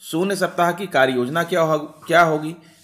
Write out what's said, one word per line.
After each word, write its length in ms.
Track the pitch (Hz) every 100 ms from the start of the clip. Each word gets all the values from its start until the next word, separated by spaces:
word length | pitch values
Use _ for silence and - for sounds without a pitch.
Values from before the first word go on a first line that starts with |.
शून्य 340 | - 160 190 190
सप्ताह 360 | 175 - 175
की 140 | 175 196
कार्य 260 | 143 131
योजना 300 | 123 123 165
क्या 180 | 165 180
हो-, 260 | 160 156 151 - -
क्या 140 | 165
होगी, 300 | 170 156 156 175 - _